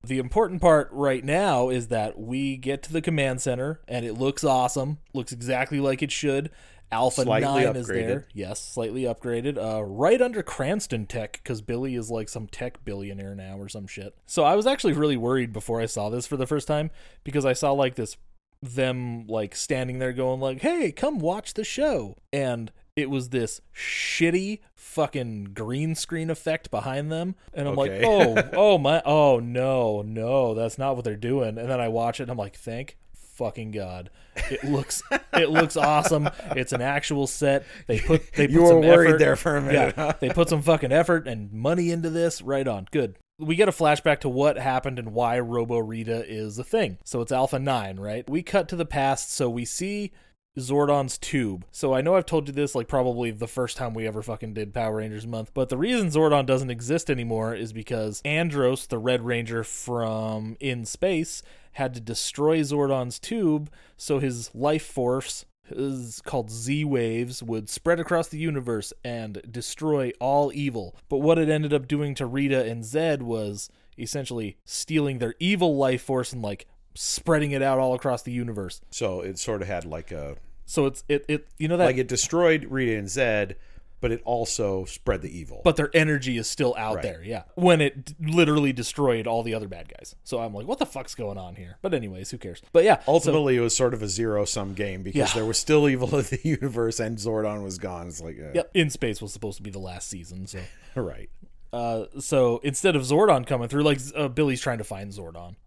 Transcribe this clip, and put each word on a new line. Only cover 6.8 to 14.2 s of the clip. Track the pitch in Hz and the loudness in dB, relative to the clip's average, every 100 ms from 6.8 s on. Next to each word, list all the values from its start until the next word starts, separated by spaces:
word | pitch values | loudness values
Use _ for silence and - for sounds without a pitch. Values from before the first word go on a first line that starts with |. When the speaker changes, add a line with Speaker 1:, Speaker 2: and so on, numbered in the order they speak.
| - | -6
Speaker 1:
Alpha | 113 127 - | 2 2 2
Speaker 2:
Slightly | 123 110 - 135 | 2 2 4 4
Speaker 1:
nine | 127 123 | 4 2
is | 113 | -2
Speaker 2:
upgraded. | 95 - | -2 0
Speaker 1:
there. | 139 - | -2 -4
Yes, | 101 95 107 | -10 -8 -8
slightly | - - 117 123 | -8 -6 -6 -2
upgraded. | 123 113 123 117 131 139 | -4 -4 -4 -2 -2 -4
Uh, | 110 110 | -4 -4
right | 104 101 170 233 | -4 2 4 6
under | 247 220 | 4 0
Cranston | - - 135 202 - 113 104 | -8 -4 -2 -2 -2 -6 -4
Tech, | 120 107 - | -6 -8 -12
'cause | - 113 | -8 -8
Billy | 104 120 135 | -4 -4 -4
is, | 123 110 | -6 -6
like, | 113 107 | -6 -6
some | 120 107 | -10 -12
tech | - 123 - | -10 -10 -10
billionaire | - 98 98 98 98 | -10 -8 -8 -10 -10
now | 98 95 98 | -12 -12 -12
or | 101 | -12
some | 110 98 | -12 -12
shit. | - 98 - | -14 -14 -16